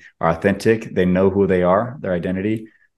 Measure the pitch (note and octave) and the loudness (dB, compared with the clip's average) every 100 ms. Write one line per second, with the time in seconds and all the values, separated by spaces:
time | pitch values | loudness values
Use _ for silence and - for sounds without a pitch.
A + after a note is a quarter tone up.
0 | - - - E2+ G2+ G2 A2+ A2 - - | -20 -4 -2 0 0 0 0 0 -2 -2
1 | F2+ F2+ F#2+ G2 F#2+ F#2 F2+ F#2+ A#2+ B2 | 2 4 2 2 2 2 2 2 0 -6
2 | G2+ F2+ F#2 F#2 G2+ A2 - _ _ | -6 -4 -4 -4 -4 -6 -8 _ _